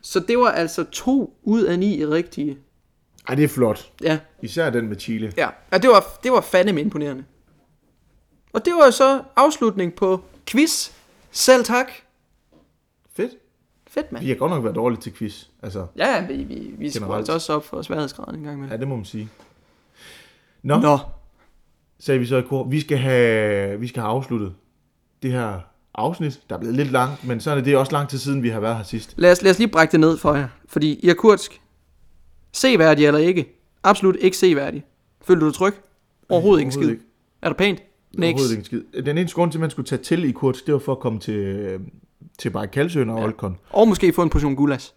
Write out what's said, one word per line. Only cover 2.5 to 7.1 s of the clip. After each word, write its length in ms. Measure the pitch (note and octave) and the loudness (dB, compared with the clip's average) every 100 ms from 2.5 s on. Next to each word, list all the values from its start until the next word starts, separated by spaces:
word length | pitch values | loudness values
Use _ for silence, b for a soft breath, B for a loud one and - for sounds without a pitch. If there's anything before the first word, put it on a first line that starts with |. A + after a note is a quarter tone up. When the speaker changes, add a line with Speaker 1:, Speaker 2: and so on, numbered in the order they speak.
| C#3 _ _ _ _ _ _ - | -8 _ _ _ _ _ _ -6
Speaker 2:
Ej, 80 | C3 | 0
det 80 | |
er 40 | D3 | 0
flot. 440 | C3 A#2+ G#2 - _ | 2 0 0 -8 _
Speaker 1:
Ja. 180 | D#3+ D#3 - _ | -2 -2 -6 _
Speaker 2:
Især 280 | A2+ - D#3+ | -10 -4 -2
den 180 | A#2+ A2+ | -2 -4
med 120 | G2+ | -10
Chile. 340 | - A2 A2 G2 | -8 -6 -6 -4
Speaker 1:
Ja. 120 | D3 - _ | -6 -6 _
Ja, 60 | F#3 | 2
det 120 | B3 | 6
var, 300 | G#3 - - | 6 4 -6
det 80 | B3 | 0
var 100 | B3 | 0
fandeme 400 | - F#3 G3 F3 | 2 2 2 0
imponerende. 420 | D#3+ D#3 D3 | -2 -4 -8